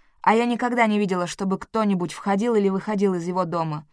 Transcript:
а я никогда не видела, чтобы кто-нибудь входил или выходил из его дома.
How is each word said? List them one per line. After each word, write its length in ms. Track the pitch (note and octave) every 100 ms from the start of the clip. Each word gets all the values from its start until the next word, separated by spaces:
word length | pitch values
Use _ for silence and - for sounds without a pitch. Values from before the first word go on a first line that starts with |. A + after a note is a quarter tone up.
| _ _
а 120 | F#3
я 120 | A3 A#3+
никогда 400 | A#3 B3 B3 A3
не 120 | G#3
видела, 280 | G3 F3+ F3
чтобы 320 | - F#3+ F#3+
кто-нибудь 540 | - A3+ G#3 F#3 F3+
входил 420 | - G3+ G3 A#3+
или 140 | A3 G3
выходил 460 | F#3+ G#3 G#3 G3
из 120 | F3+ E3+
его 180 | F#3
дома. 420 | F3 E3+ D#3+ D3+ -